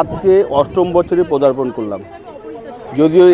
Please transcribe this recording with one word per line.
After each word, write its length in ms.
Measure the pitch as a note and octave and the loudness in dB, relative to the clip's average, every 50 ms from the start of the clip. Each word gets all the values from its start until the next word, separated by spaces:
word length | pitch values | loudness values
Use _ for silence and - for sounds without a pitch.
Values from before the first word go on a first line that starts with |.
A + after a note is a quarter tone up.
আজকে 320 | D#3+ D#3+ - E3 - F#3+ F#3+ G3 G3+ - | 2 0 -4 -4 0 2 2 2 2 0
অষ্টম 360 | C#3 C#3 C#3+ - - F#3+ F3+ F3+ E3+ | 0 -2 -2 0 0 -2 -2 0 0
বছরে 300 | F3 E3+ - F3 E3+ F3+ E3+ D#3 | 0 0 0 0 -2 0 0 0
পদার্পণ 360 | C#3 C#3 C#3 C3 C3 C3+ B2 A2+ | 0 0 0 0 0 -4 -6 -6
করলাম। 240 | B2 A2 G#2 G2+ F#2+ G2 F#2+ - - - - - - - - - - - - - - - - B2 C3 | -8 -8 -8 -8 -10 -12 -14 -20 -20 -20 -20 -20 -18 -18 -18 -18 -16 -18 -18 -18 -18 -18 -8 -2 0
যদিও 280 | D3+ D#3+ D#3 F3+ F3+ F3+ | 0 4 6 6 6 6